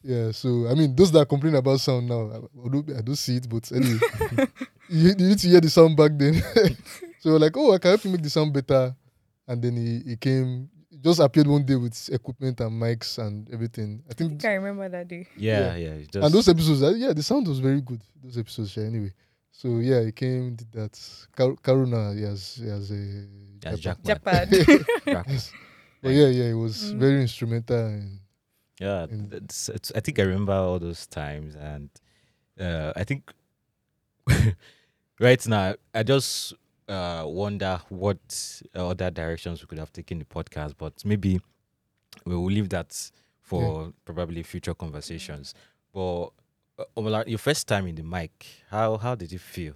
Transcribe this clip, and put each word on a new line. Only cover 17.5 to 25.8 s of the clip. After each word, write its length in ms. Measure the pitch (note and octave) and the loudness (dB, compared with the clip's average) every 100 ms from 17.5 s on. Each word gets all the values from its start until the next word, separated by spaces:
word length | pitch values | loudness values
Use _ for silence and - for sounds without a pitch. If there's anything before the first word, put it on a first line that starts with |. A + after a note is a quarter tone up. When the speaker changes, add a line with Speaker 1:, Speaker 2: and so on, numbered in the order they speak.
| C3+ | -2
Speaker 1:
very 240 | C3 C#3 | 0 0
good. 180 | B2+ A#2 _ _ | -4 -12 _ _
Those 140 | C3 A#2+ | -12 -10
episodes, 400 | A2 - G#2 A2 | -8 -8 -8 -6
yeah, 60 | |
anyway. 280 | G#2+ A2+ G2+ - _ _ _ | -6 -6 -8 -12 _ _ _
So 280 | _ B2+ A#2 | _ -4 -2
yeah, 240 | A#2+ B2+ | 2 2
he 60 | A2+ | 2
came, 420 | G#2+ C3 B2+ B2 | -2 -4 -4 -6
did 160 | A#2 A2+ | -10 -12
that. 260 | A2 G#2+ - - - - | -10 -10 -10 -20 -20 -16
Kar-, 200 | - B2+ C#3 | 0 0 0
Karuna, 520 | - C3 B2+ A#2 G#2 | 2 2 2 0 -2
he 60 | G2+ | -4
has, 380 | G#2 G2+ F#2+ - | -6 -8 -12 -12
he 60 | A2+ | -8
has 220 | G2+ G2+ | -8 -8
a 340 | G2+ G2 G2+ G2+ G2+ G2+ - | -8 -8 -12 -16 -20 -20 -14
Speaker 3:
That's 200 | - E2 | -10 -6
Speaker 1:
Japan. 260 | E2 - | -6 -6
Speaker 3:
Jackpad. 440 | - G#3 - F3+ F#3 | -4 -2 2 2 4
Speaker 2:
Japan. 340 | F#3+ E3 D4 - A#4+ | 6 8 6 6 -2
Speaker 3:
<laughs> 20 | - | -2
Jackpad. 440 | C#4 F#2+ C3+ - - - - | -4 -4 -6 -8 -18 -20 -20